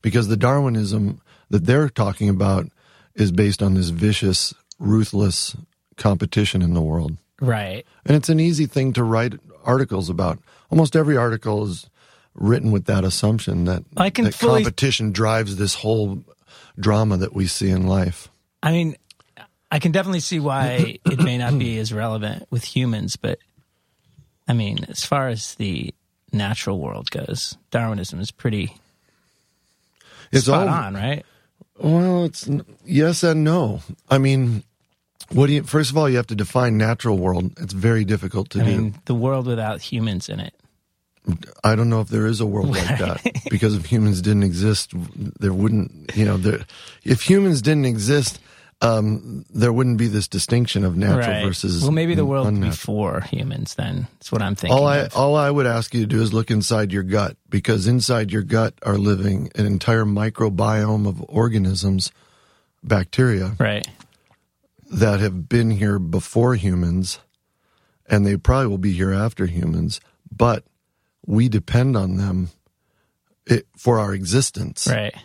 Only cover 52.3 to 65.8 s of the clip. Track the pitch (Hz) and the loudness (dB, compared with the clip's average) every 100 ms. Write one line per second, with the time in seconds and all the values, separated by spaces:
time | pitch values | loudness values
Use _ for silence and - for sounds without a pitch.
52.3 | 139 127 104 113 80 - 104 101 - - | 0 0 0 -2 -4 -6 -4 -2 -4 -6
53.3 | - 131 - - - - - 123 _ - | -6 -6 -6 -8 -6 -6 -4 -6 _ -6
54.3 | 110 98 101 87 131 143 143 123 - 139 | -4 -4 -4 0 2 2 0 -2 0 2
55.3 | 151 143 143 127 117 113 120 107 113 110 | 2 2 0 0 0 -2 -2 0 0 0
56.3 | 107 110 110 98 113 104 98 92 104 98 | 0 0 0 0 0 0 -2 -2 -2 -2
57.3 | - _ 101 - 110 95 123 117 120 107 | -6 _ -4 0 0 2 2 2 0 0
58.3 | 107 92 113 113 - - 101 101 98 98 | -4 0 0 0 -4 -2 0 2 2 0
59.3 | 95 - - 104 98 - 113 107 101 110 | -2 -4 -2 0 0 2 2 2 0 -2
60.3 | - 110 92 107 110 107 107 104 90 - | 0 -2 2 0 2 0 0 0 -4 -4
61.3 | - 117 107 95 92 98 95 92 _ _ | 0 2 2 0 0 0 0 -2 _ _
62.3 | _ _ _ _ _ - 104 90 - 127 | _ _ _ _ _ -2 0 0 2 2
63.3 | 104 92 107 110 104 - - - _ _ | 2 -2 0 0 -2 -8 -16 -20 _ _
64.3 | _ _ _ _ _ _ - 110 101 104 | _ _ _ _ _ _ 0 2 2 0
65.3 | 92 80 120 113 104 | -2 0 2 2 2